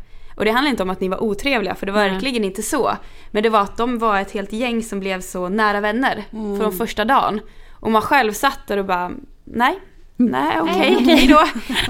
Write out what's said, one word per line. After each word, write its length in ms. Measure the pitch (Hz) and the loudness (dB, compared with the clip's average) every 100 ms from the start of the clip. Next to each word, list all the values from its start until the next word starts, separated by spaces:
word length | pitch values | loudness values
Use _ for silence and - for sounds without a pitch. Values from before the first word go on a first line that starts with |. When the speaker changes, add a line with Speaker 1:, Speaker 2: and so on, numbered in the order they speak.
| - - - - | -14 -16 -12 -4
Speaker 1:
Och 80 | |
det 60 | 214 | 0
handlar 200 | 240 294 | 2 0
inte 120 | 220 | 0
om 80 | 185 | -2
att 100 | 185 | -2
ni 80 | 185 | -4
var 140 | 190 | -2
otrevliga, 520 | 220 202 277 247 185 | -4 -2 0 0 -2
för 120 | - 202 | -6 -4
det 60 | |
var 80 | 202 | 0
Speaker 2:
Nej. 100 | 196 | 0
Speaker 1:
verkligen 340 | 190 262 247 | 0 -2 -2
inte 180 | 196 190 | -2 -4
så. 340 | - 285 101 - - - - | -4 0 0 -2 -8 -18 -6
Men 120 | 208 | 0
det 60 | 226 | 2
var 120 | 220 | 2
att 160 | 196 - | 0 -2
de 220 | 240 233 | -4 0
var 220 | 226 196 | 0 0
ett 100 | 196 | -2
helt 220 | 208 196 | -6 -6
gäng 300 | 220 254 226 | -4 -2 -4
som 180 | 226 202 | -4 -6
blev 200 | 190 185 | -6 -6
så 280 | 185 185 180 | -8 -8 -4
nära 320 | 214 214 202 | 0 2 2
vänner 440 | 208 226 262 214 - | 0 0 -2 -2 -8
Speaker 3:
Mm. 280 | 220 208 202 | -8 -6 -2
Speaker 1:
från 120 | 214 | -2
första 320 | 185 226 - | -2 -4 -2
dagen. 360 | 220 262 151 214 - - - | 2 2 2 -2 -8 -18 -20
Och 180 | - 214 | -8 0
man 120 | 220 | 0
själv 300 | 214 285 220 | 4 2 2
satt 340 | 202 277 - - | 0 -2 -2 -4
där 100 | 202 | -4
och 80 | |
bara, 260 | 196 180 180 - - - | -2 -2 -4 -10 -16 -20
nej, 340 | - - 262 381 - - - - | -8 0 0 0 -10 -20 -8 0
nej, 360 | 240 135 302 320 | 0 2 0 0
Speaker 2:
Mm. 60 | 330 | 0
Speaker 1:
okej, 220 | 359 269 | 2 4
Speaker 2:
Nej, 60 | 370 | 4
okej. 140 | 254 311 | 6 8
Speaker 1:
hej 120 | - | 8
då. 160 | 302 320 226 - 240 - | 8 6 0 -6 -4 -2